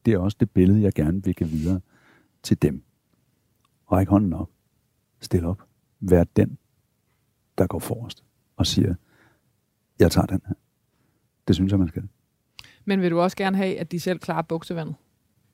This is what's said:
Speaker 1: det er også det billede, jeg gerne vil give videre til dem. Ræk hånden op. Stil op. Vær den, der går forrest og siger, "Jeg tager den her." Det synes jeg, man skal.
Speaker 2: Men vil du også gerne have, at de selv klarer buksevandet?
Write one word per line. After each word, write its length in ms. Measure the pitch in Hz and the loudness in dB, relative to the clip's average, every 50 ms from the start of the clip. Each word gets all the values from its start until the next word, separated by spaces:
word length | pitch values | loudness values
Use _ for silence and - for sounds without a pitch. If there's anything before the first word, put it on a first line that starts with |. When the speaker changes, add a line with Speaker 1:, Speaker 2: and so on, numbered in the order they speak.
| - | 0
Speaker 1:
det 80 | 117 107 | 0 2
er 40 | 90 | 2
også 180 | 90 101 - - | 0 -2 -2 -2
det 100 | - - | -2 0
billede, 320 | - 95 90 95 101 107 | 2 4 6 6 6 4
jeg 100 | 104 95 | 4 2
gerne 320 | - - 73 78 87 98 95 | 0 0 0 0 -2 -2 -2
vil 100 | 92 90 | -4 -4
give 140 | - 87 78 | -4 -4 -4
videre 320 | 80 78 78 87 95 90 - _ _ _ _ _ _ _ _ _ _ _ | -4 -2 -2 -2 -2 -4 -6 _ _ _ _ _ _ _ _ _ _ _
til 200 | - - - - | -4 -2 0 2
dem. 200 | - - - - - _ _ _ _ _ _ _ _ _ _ _ _ _ _ _ _ _ _ _ _ - | 2 0 0 -2 -12 _ _ _ _ _ _ _ _ _ _ _ _ _ _ _ _ _ _ _ _ 0
Ræk 160 | 92 92 98 - | 0 2 2 4
hånden 240 | 101 101 107 92 | 4 2 2 2
op. 180 | 80 87 90 - _ _ _ _ _ _ _ _ _ _ _ _ _ _ | -2 -4 -6 -10 _ _ _ _ _ _ _ _ _ _ _ _ _ _
Stil 240 | - - - 90 85 | -6 -2 -2 -2 0
op. 180 | 85 98 - - _ _ _ _ _ _ - | -2 -6 -6 -10 _ _ _ _ _ _ -8
Vær 240 | - 90 90 87 82 | 0 4 4 4 4
den, 340 | - - 101 101 - 143 - _ _ _ _ _ _ _ _ _ _ _ _ _ _ _ _ _ _ _ - | 4 2 0 0 0 -2 -10 _ _ _ _ _ _ _ _ _ _ _ _ _ _ _ _ _ _ _ -2
der 80 | 95 | -2
går 120 | 90 - 80 | -2 -4 -6
forrest 460 | - - 110 113 120 - - _ _ _ _ _ _ _ _ | -8 -8 -8 -8 -10 -14 -16 _ _ _ _ _ _ _ _
og 100 | - - | -4 -2
siger, 280 | - - - - 95 87 - _ _ _ _ _ _ _ _ _ _ _ _ _ _ _ _ _ _ _ - | 0 2 0 0 0 -2 -6 _ _ _ _ _ _ _ _ _ _ _ _ _ _ _ _ _ _ _ 2
"Jeg 120 | - - | 2 2
tager 160 | - - - | 4 2 0
den 140 | - 95 - - | 0 -2 -6 -6
her." 80 | - - - _ _ _ _ _ _ _ _ _ _ _ _ _ _ _ _ _ - | -8 -10 -10 _ _ _ _ _ _ _ _ _ _ _ _ _ _ _ _ _ 0
Det 60 | 95 | 0
synes 140 | 82 95 95 | 2 2 2
jeg, 80 | 101 95 | 2 2
man 100 | 90 82 | 0 0
skal. 200 | - 92 92 - _ _ _ _ _ _ _ _ _ - - - - _ - | -4 -8 -12 -12 _ _ _ _ _ _ _ _ _ -20 -20 -20 -20 _ -4
Speaker 2:
Men 160 | 202 196 196 | -2 0 0
vil 100 | 180 175 | 0 0
du 100 | 165 170 | 2 2
også 160 | 175 190 - | 0 0 0
gerne 200 | - 196 190 190 | -2 -2 -2 0
have, 220 | 190 190 190 - - | 0 0 -2 -2 -6
at 140 | 170 - | -6 -8
de 80 | 175 170 | -8 -6
selv 180 | - 185 180 160 | -4 -4 -4 -4
klarer 240 | - - 165 160 | -6 -6 -6 -4
buksevandet? 520 | 165 - 165 165 - - 180 165 156 151 151 - _ _ _ _ _ _ _ _ _ _ | -4 -4 -6 -8 -8 -8 -8 -8 -8 -8 -10 -12 _ _ _ _ _ _ _ _ _ _